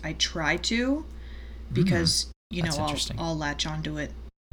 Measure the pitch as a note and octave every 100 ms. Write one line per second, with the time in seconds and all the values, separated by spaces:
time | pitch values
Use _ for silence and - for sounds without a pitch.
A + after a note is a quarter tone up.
0 | D#3 - - E3+ D3+ F3 - A#3 B3+ D4+
1 | - - - - - - - - F#3 E3+
2 | E3 - - - - F3 E3 D3 D3+ C#3
3 | - E3+ E3 D#3 D3 D3 D#3+ D#3 D#3 D3+
4 | C#3+ - - - _